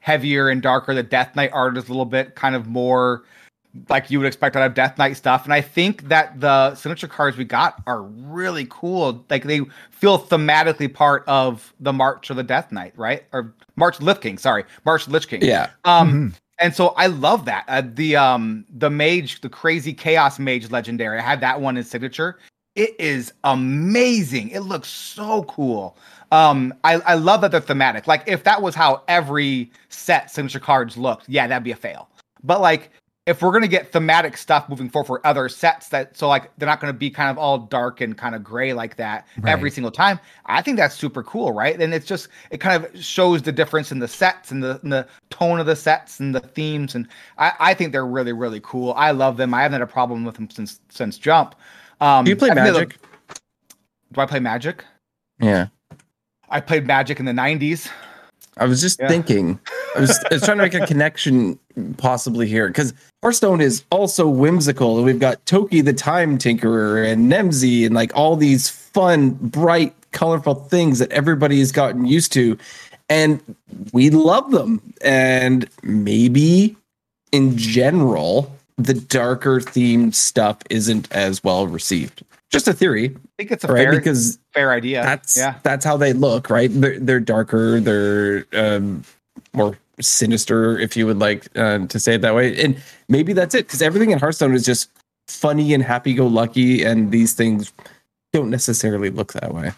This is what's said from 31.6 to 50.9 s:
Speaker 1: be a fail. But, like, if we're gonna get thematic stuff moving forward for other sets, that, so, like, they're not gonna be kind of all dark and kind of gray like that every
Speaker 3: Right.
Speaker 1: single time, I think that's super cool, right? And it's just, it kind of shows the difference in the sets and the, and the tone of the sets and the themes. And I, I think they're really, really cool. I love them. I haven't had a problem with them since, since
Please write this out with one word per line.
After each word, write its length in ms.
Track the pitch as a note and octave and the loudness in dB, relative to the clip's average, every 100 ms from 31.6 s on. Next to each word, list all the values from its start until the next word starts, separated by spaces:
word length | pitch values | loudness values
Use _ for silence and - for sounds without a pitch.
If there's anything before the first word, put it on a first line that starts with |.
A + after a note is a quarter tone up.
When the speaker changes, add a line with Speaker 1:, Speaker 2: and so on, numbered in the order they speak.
Speaker 1:
be 80 | A#2+ | -6
a 40 | A2+ | -10
fail. 320 | A2 - - _ _ _ | -12 -14 -20 _ _ _
But, 180 | C3+ F#3 | -2 2
like, 300 | F3+ D#3 - _ _ _ - | 2 2 -4 _ _ _ -6
if 160 | D#3+ | 0
we're 120 | F3 | 2
gonna 160 | A3 A3 | 2 0
get 240 | F3+ - | -2 -2
thematic 420 | E3+ D#3+ E3 E3+ - | -2 2 2 2 -8
stuff 320 | - D3+ - | 0 0 0
moving 220 | C3+ B2+ | -10 -6
forward 160 | D3+ C#3 | -6 -6
for 200 | B2+ D3+ | -2 0
other 220 | C#3+ B2+ | 0 -2
sets, 400 | - E3 - - | -2 -2 -2 -6
that, 280 | C#3+ C3 - | -6 -6 -6
so, 100 | D3 | 0
like, 240 | C#3 C#3 - | 0 -2 -8
they're 100 | D3 | -4
not 140 | D3+ | -2
gonna 100 | D3 | -4
be 180 | B2 C#3 | -6 -8
kind 200 | - C#3 | -4 -4
of 80 | C3+ | -2
all 200 | D3 C3+ | -2 -2
dark 440 | A2 C3 A#2+ A#2+ | -4 -6 -6 -6
and 160 | A#2 G#2+ | -8 -8
kind 180 | A#2+ A2+ | -10 -10
of 80 | |
gray 300 | G2+ A#2 C3 | -12 -8 -6
like 240 | A#2+ A2+ - | -6 -10 -10
that 280 | A2 G#2+ - - G#2 | -10 -10 -14 -6 -2
every 200 | D#3 C#3+ | -2 -2
Speaker 3:
Right. 60 | |
Speaker 1:
single 180 | C#3 A#2+ | -8 -10
time, 280 | A2 G3 F#3+ _ _ - | 0 0 0 _ _ -4
I 140 | B2+ | -4
think 140 | - B3 | -2 0
that's 180 | D3 | -2
super 300 | - D3 C3+ | -2 -10 -8
cool, 300 | A2+ A3+ G3+ | -10 -6 -4
right? 260 | G#2+ B2+ D#3+ | -2 -2 -2
And 140 | D#3+ | -4
it's 120 | D#3+ - | -4 -6
just, 220 | G3 - - - | -10 -10 -20 -16
it 60 | D3 | -6
kind 240 | F#3+ F3+ | -2 -2
of 180 | D#3+ - | -2 -14
shows 420 | - - F3+ E3+ | -10 0 2 2
the 100 | C#3+ | -2
difference 400 | C#3+ D3+ D#3 D3 | -4 -2 -4 -6
in 60 | C3+ | -8
the 100 | A#2+ | -8
sets 420 | - F#3 F#3 - | -2 -2 -2 -12
and 100 | C3+ | -8
the, 160 | C3 C3+ | -8 -8
and 80 | D3 | -4
the 160 | C3+ B2 _ _ | -4 -4 _ _
tone 320 | - E3+ E3+ | -4 -2 0
of 60 | D#3 | -2
the 80 | D3 | -2
sets 420 | - D#3 - - | 0 -2 -2 -10
and 160 | C#3 C3 | -6 -6
the 60 | |
themes. 540 | B2 - D3+ D3+ C#3 B2 | -8 -8 -6 -6 -6 -8
And 120 | A#2 - - - | -12 -16 -20 -4
I, 160 | D#3+ - | -2 2
I 120 | E3 F#3+ | 0 0
think 180 | E3+ | -2
they're 120 | C3+ B2+ | -4 -4
really, 280 | B2+ B2 | -4 -6
really 260 | A#2 A#2+ G#2+ | -6 -6 -8
cool. 300 | - B2+ B2 B2 | -10 -8 -6 0
I 140 | D3+ | 2
love 260 | C#3 C3+ A#2+ | 2 0 0
them. 160 | B2+ | -2
I 80 | B2 | 0
haven't 180 | C#3+ C3+ | 0 -2
had 20 | |
a 40 | A#2+ | -4
problem 380 | - B2 A#2 A#2 | -4 -4 -4 -10
with 100 | A2+ | -10
them 140 | G#2+ | -14
since, 320 | - G#2 - | -12 -14 -14
since 280 | _ | _